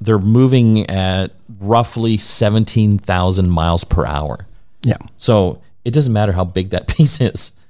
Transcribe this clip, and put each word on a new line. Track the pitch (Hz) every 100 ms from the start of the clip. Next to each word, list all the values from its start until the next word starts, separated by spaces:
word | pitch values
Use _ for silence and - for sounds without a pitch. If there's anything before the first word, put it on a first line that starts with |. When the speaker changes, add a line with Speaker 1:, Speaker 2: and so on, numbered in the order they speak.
Speaker 1:
they're | 113 107
moving | 98 117 131 131 117 107 -
at | 95 92 92 95 - - 104
roughly | 98 117 120 117 113 107
seventeen | - - 107 110 110 113 107 101
thousand | - 90 90 92 92
miles | 85 82 87
per | - -
hour. | - 73 73 55 - - - -
Speaker 2:
Yeah. | 123 - - -
Speaker 1:
So | - 107 90 - - -
it | 120
doesn't | 139 131
matter | 107 104
how | 90
big | 90 92 95
that | 90 -
<laughs> |
piece | - 147 -
is. | 117 - - - -